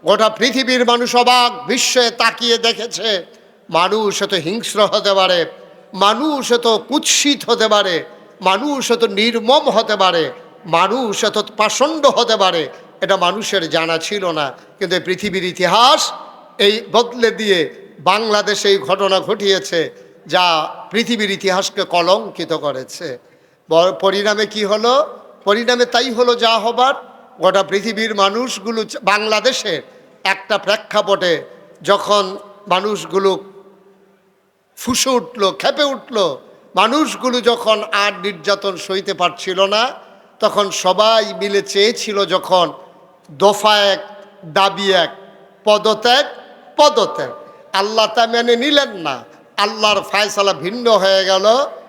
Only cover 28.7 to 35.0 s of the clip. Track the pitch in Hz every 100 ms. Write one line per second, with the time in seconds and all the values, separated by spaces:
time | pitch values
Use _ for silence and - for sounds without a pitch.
28.7 | 226 214 - 190 208 220 214 214 254 214
29.7 | 156 - - - _ 190 196 - 208 -
30.7 | 214 - 208 202 196 180 151 135 - -
31.7 | - 151 196 202 208 190 202 - - -
32.7 | 180 202 202 160 185 196 175 - - -
33.7 | _ _ _ _ _ _ _ _ _ _
34.7 | - - 254